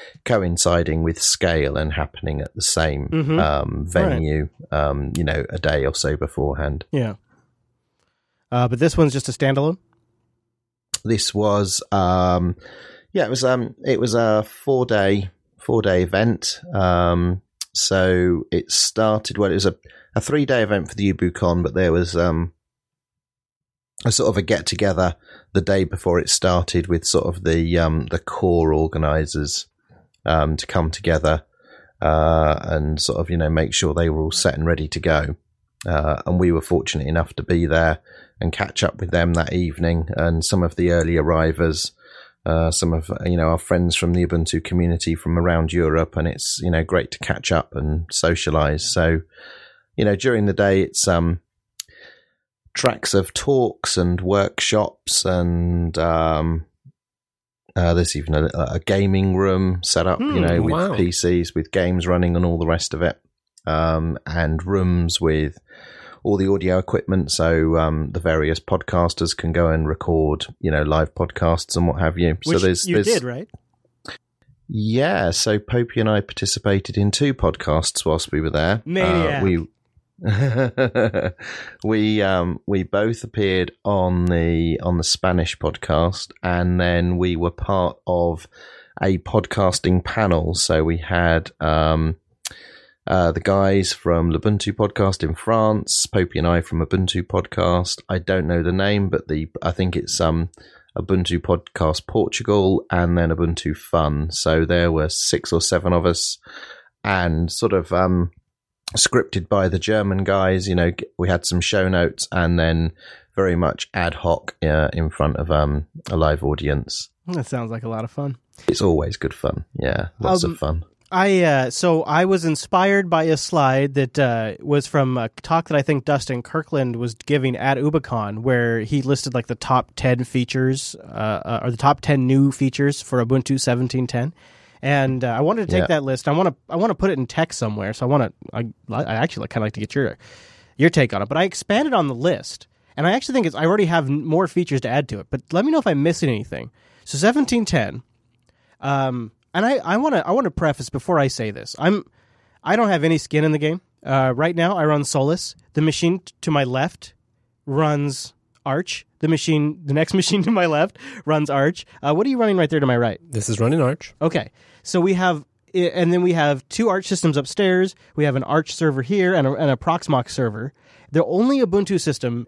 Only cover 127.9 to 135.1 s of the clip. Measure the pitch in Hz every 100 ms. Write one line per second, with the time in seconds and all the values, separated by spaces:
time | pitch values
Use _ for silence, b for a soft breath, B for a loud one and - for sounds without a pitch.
127.9 | 156 - 120 101 107 123 123 120 113 107
128.9 | 143 127 139 135 120 - 120 - 127 -
129.9 | - 131 123 123 131 123 131 131 135 -
130.9 | - - - 107 101 - 117 123 117 139
131.9 | 147 - 139 127 135 139 - 135 - 143
132.9 | 143 - 127 117 131 123 135 - 120 127
133.9 | 127 123 120 139 - b b b b 135
134.9 | 143 135